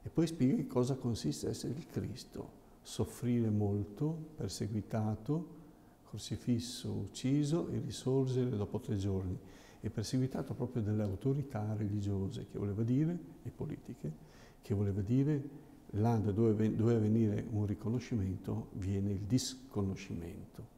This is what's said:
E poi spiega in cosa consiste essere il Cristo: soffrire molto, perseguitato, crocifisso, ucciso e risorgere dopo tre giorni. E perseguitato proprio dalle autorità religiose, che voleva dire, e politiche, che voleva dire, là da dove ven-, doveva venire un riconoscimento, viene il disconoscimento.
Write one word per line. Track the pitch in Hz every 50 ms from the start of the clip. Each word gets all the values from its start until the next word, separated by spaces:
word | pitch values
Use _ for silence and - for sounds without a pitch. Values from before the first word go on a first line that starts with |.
E | - -
poi | - 156 170
spiega | 160 165 - 127 131 180
in | 247 151
cosa | - - 123 127 127 135
consiste | - - 123 110 - - 147 143 - - 110
essere | 110 - - 139 123
il | 156 -
Cristo: | - - 107 95 98 107 - - - - - - - - - - - - -
soffrire | - - - - 110 - - - - 120 120 120 117 110
molto, | 104 104 104 101 101 104 98 - - - 147 156 165 160 156 - -
perseguitato, | - - 95 - - 110 101 113 107 98 - - 110 107 107 107 104 - - 147 170 170 - - - - - - - - - - - - - -
crocifisso, | 107 - - 113 101 - - 123 113 110 - - - - 107
ucciso | 101 104 104 95 - - - 123 139 147 147 143 160 170 - -
e | 117 113
risorgere | - 135 - - - 131 131 135 131 131 123 127 123 123 117
dopo | 104 101 98 - 110
tre | - - 113
giorni. | 98 95 101 95 95 95 90 95 - - - - - - - - -
E | - 110
perseguitato | - - 104 - - 131 131 131 - 165 147 - 110
proprio | - 123 123 - 123 104
dalle | 101 107 107
autorità | 107 101 98 - - 135 139 147 139 - - 107 107 107 107
religiose, | 104 107 101 104 104 98 101 101 95 98 98 107 - - -
che | - -
voleva | 104 101 98 104 117
dire, | 113 123 139 156 160 175 170 - - - -
e | - 120
politiche, | - - - - - - - - 120 - - 151 156 - - - - - - - - -
che | - - 104
voleva | 98 104 101 95 104
dire, | 95 98 123 131 139 147 156 139 131 - - - - - - - - - -
là | 101 107 117 117
da | 110 98 107
dove | 95 104 117 113 107
ven-, | 107 110 110 -
doveva | - 107 117 120 113
venire | 107 107 110 117 113 104 101 113 - -
un | 113 104 104
riconoscimento, | 101 101 - - 107 117 123 - - 127 110 95 95 92 - - 107 107 104 - - -
viene | - 92 95 101 98 101 104
il | 101 95
disconoscimento. | 101 92 123 131 - - - - - - - 104 98 98 95 - - - - 85 85 - - 95 98 - - - 107 - -